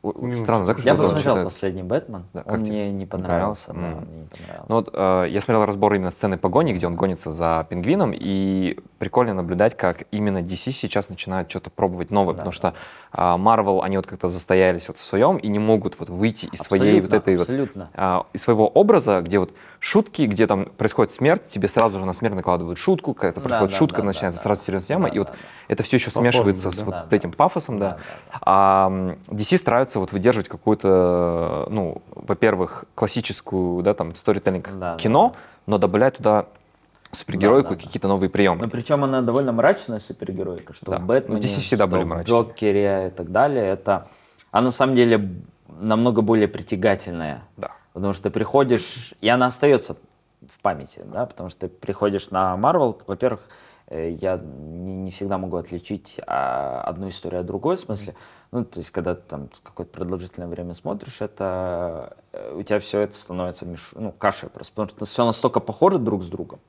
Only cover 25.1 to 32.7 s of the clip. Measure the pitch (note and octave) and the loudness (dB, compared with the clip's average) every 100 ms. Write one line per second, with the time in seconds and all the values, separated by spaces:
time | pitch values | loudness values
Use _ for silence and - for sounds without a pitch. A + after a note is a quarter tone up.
25.1 | - G2 - - - - - A2 C3 A2 | 0 -4 -8 -18 -20 -6 -2 2 2 0
26.1 | A2+ A#2+ B2 G#2 F#2+ F#2+ F2+ G#2+ F2+ E2 | 0 2 4 2 0 -2 -6 -8 -8 0
27.1 | G#2 F2 - D#3 F3 - A2 G2 E2+ - | 0 0 2 2 2 -4 -2 -2 -4 -14
28.1 | - - - - F#2+ G2 F#2+ F#2+ F#2+ F#2 | -18 -16 -4 4 6 6 6 4 0 -4
29.1 | D#2 - G#2 - F3+ - A#2 C3 G#2+ F#2 | -6 -10 -4 2 2 4 2 2 -2 -2
30.1 | G2 G#2 A#2 F#2+ F2+ - G#2+ G2 F#2 F2+ | 2 4 2 -2 -4 0 2 4 6 6
31.1 | F2 F2 E2+ E2 D2+ - G#2+ F2 - - | 4 0 0 -2 -4 -4 -4 -4 -6 -14
32.1 | - - G2+ A2+ F#2 F2+ | -20 -6 2 2 2 -2